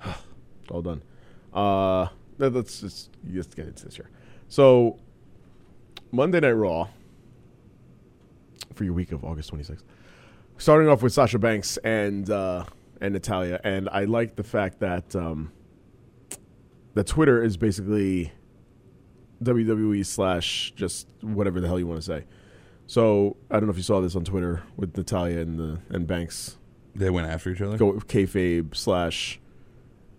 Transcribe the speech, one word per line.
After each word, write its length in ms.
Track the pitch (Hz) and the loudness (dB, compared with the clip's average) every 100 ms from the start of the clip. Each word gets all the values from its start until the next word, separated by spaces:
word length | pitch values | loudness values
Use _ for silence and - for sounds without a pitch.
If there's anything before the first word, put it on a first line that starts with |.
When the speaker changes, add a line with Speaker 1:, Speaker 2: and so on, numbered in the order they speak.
Speaker 1:
<sighs> 120 | - - - - - - - | -14 -12 -16 -20 -20 -20 -12
All 100 | 87 | -10
done. 220 | 85 80 - - - - - | -8 -10 -14 -20 -20 -20 -10
Uh, 540 | 98 101 98 95 92 90 - - - | -2 0 2 2 0 -2 -6 -16 -2
let, 140 | 135 | -2
let's 280 | 123 - - | 0 -6 -10
just, 300 | 98 - - - - | -14 -14 -20 -18 -10
let's 220 | 90 85 | -10 -10
get 140 | - 78 | -12 -16
into 180 | - - | -16 -20
this 100 | - | -20
here. 140 | - - - - - | -20 -20 -20 -20 -4
So, 500 | - 135 123 117 - - - - - - - - - - - - | 6 8 8 6 0 -12 -20 -20 -20 -20 -20 -20 -20 -20 -20 -4
Monday 280 | 120 160 180 | 0 2 4
Night 120 | 143 | 4
Raw 340 | 113 98 82 85 - - - - - - _ - - - - - _ _ _ _ - - | 4 2 0 -4 -10 -20 -20 -20 -20 -20 _ -20 -20 -20 -20 -20 _ _ _ _ -20 -16
for 100 | - | -8
your 100 | 98 | -4
week 180 | 87 90 | -4 -4
of 120 | 73 | -8
August 260 | 78 78 - | -8 -10 -10
twenty-sixth. 360 | 78 69 76 - - - - - - - - | -12 -12 -14 -18 -20 -20 -20 -20 -20 -20 0
Starting 300 | - 156 156 | 6 8 8
off 120 | 135 | 6
with 100 | 123 | 4
Sasha 280 | - 120 117 | 4 4 4
Banks 380 | 113 107 - - | 2 0 -4 -4
and, 520 | 113 110 101 98 98 | -2 0 0 -2 -2
uh, 360 | 101 95 90 87 - - - | -2 -2 -4 -8 -18 -20 -8
and 120 | 98 98 | -4 -4
Natalya, 440 | - 92 90 90 | -2 -2 -2 -2
and 260 | 104 95 95 | -2 -2 -2
I 140 | 98 | -2
like 320 | 101 117 113 - | 0 0 -2 -6
the 80 | |
fact 360 | 101 110 95 - | -4 -2 -2 -2
that, 340 | 95 87 - 95 | -4 -4 -4 -6
um, 360 | 82 78 76 - - _ _ - - _ - - - - - _ - | -4 -6 -10 -14 -20 _ _ -20 -20 _ -18 -18 -20 -20 -20 _ -6
that 140 | - - | -2 0
Twitter 340 | 151 147 117 | 4 6 6
is 160 | 117 90 | 2 0
basically 760 | 110 98 98 107 98 92 80 - _ _ _ _ _ - _ - - - | -2 -2 -2 0 0 0 -4 -10 _ _ _ _ _ -20 _ -20 -20 -6
W 240 | 117 120 110 | 0 2 2
W 280 | 107 107 101 | 2 2 0
E 80 | |
slash 680 | 95 - 95 87 - - - - | -2 -2 0 0 -2 -6 -8 -6
just 320 | 92 - - - | -6 -8 -14 -14
whatever 380 | 110 101 98 90 | -6 -2 -2 -2
the 60 | 87 | -2
hell 120 | 90 | -2
you 80 | 87 | -4
wanna 160 | 82 | -6
say. 220 | 85 78 - - - - - - - | -8 -8 -10 -20 -20 -20 -20 -20 -4
So, 520 | 120 113 101 101 - - | 2 4 4 2 -2 -2
I 60 | 110 | 0
don't 80 | 107 | 0
know 60 | |
if 60 | 90 | 0
you 40 | |
saw 180 | 90 98 | 0 0
this 140 | 92 90 | 0 -2
on 80 | |
Twitter 380 | 85 95 87 85 - - | -2 -2 -2 -4 -8 -8
with 180 | 92 95 | -6 -6
Natalya 440 | 87 95 87 85 | -4 -2 -2 -2
and 180 | 82 82 | -4 -4
the, 200 | 80 82 - | -6 -8 -8
and 160 | 90 85 | -6 -4
Banks. 520 | 87 85 - - - - - - | -4 -6 -10 -14 -16 -20 -20 -12
Speaker 2:
They 160 | - 95 | -4 0
went 160 | 90 80 | 0 -2
after 220 | 80 92 | -4 -6
each 120 | 90 | -6
other? 140 | 101 110 | -4 2
Speaker 1:
Go 160 | 101 | 2
kayfabe 840 | 101 - 110 92 98 90 85 80 - | 2 0 0 2 2 0 0 -2 -4
slash 640 | - 90 85 - - - - - - - - - - | 0 0 0 -4 -8 -12 -18 -20 -20 -20 -20 -20 -20